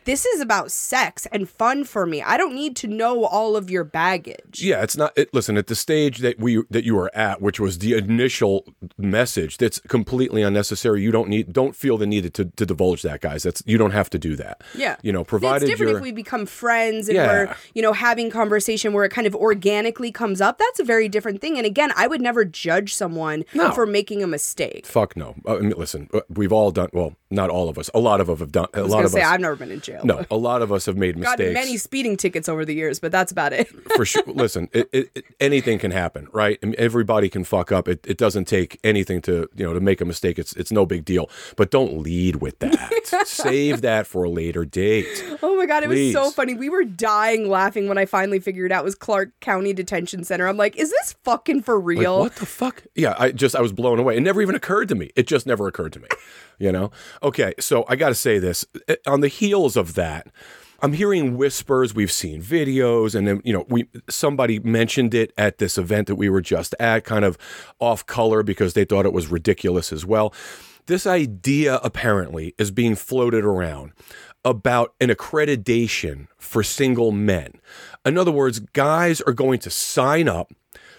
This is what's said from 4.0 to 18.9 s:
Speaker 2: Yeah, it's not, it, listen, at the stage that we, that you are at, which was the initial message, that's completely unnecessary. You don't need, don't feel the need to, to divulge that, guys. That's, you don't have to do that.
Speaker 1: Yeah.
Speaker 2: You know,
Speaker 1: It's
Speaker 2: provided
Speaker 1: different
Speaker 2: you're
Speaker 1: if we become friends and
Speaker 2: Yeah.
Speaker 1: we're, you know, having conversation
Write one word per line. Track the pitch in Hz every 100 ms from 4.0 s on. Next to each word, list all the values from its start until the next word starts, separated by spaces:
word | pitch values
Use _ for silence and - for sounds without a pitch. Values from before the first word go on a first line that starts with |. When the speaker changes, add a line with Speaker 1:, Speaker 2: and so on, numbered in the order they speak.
| 165 185 - - - -
Speaker 2:
Yeah, | 190 117
it's | 107 139
not, | 151 -
it, | 113 127
listen, | 110 104
at | 98
the | 113
stage | - 156 147 113
that | 123 120
we, | 123 113 -
that | 113
you | 117 104
are | 90 107
at, | 107 95
which | 98 98
was | 98 87
the | 107
initial | 113 98 113 127 - 104 98 - _ 90 -
message, | 98 104 127 - 80 -
that's | 117 - -
completely | 123 101 127 131 107
unnecessary. | 104 104 101 104 117 104
You | 104
don't | 110 98
need, | 107 87
don't | 107 135 -
feel | 139 113
the | 104
need | 104 87
to, | - 90
to | - 98
divulge | 82 92 85
that, | 85 73
guys. | 78 76
That's, | 90 - -
you | 110
don't | 104
have | 104 95
to | 85
do | 80 71
that. | 50 - - -
Speaker 1:
Yeah. | 254 -
Speaker 2:
You | 104
know, | 95
Speaker 1:
It's | -
Speaker 2:
provided | 107 127 139 143
Speaker 1:
different | 110 110
Speaker 2:
you're | 107
Speaker 1:
if |
we | 92
become | 220 208 247 196
friends | - 233 233 226 220 208
and | 196
Speaker 2:
Yeah. | 131
Speaker 1:
we're, | 196 196 - -
you | 233
know, | 220
having | 202 240 233 226
conversation | 220 214 208 202 220 220